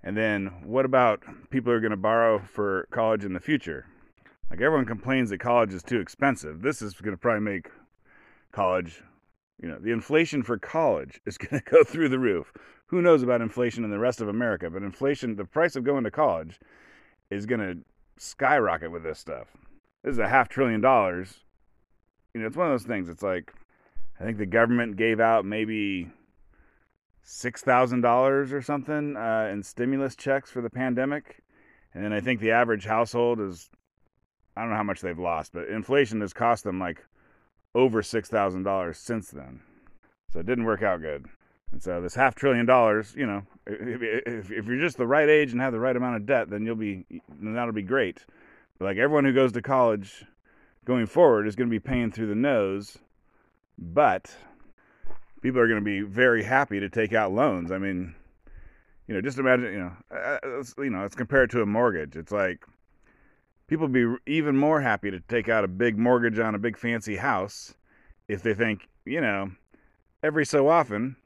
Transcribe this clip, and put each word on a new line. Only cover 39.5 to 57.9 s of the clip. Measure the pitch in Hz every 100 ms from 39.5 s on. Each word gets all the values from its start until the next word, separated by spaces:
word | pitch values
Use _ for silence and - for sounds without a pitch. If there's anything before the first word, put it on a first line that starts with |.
| 65 _ _ - - _ _ -
So | -
it | 87
didn't | 123 113
work | 101
out | 104 90
good. | 78 73 65 - _ _ -
And | -
so | 92 87
this | 87 123
half | 131 -
trillion | 139 120 117
dollars, | 127 113 107 104 -
you | 127
know, | 101 98 _ -
if, | 104 120 120
if, | 113 113 117 117 95
if | 113 104
you're | 127
just | 170 -
the | 120
right | 143 151
age | 151 147
and | 120
have | 135
the | 117
right | 123 123
amount | 127 117
of | 104
debt, | 131 90
then | 104 110
you'll | 113
be, | 107 95 - 85 - 73
then | 104
that'll | 113 120
be | 107
great. | 95 135 101 - - _ - - _ _
But, | 95
like, | 98
everyone | 139 151
who | 139
goes | 127 127
to | 113
college | 117 135 120 107 98 - - _ _ _ _ _
going | - 127 110
forward | 160 165 110 107
is | 101
gonna | 120
be | 110
paying | - 123 117
through | 107 110
the | 104
nose, | 139 123 98 98 104 - _ _ _ _ _ _ _ -
but | 85 87 143 95 - - - - - _ _ _ - - - -
people | 127 127
are | 117
gonna | 110
be | 104 98
very | 104 98 127 113
happy | 104 131 139 98
to | 98
take | 117 107
out | 110 101
loans. | 101 143 92 87
I | 95
mean, | 98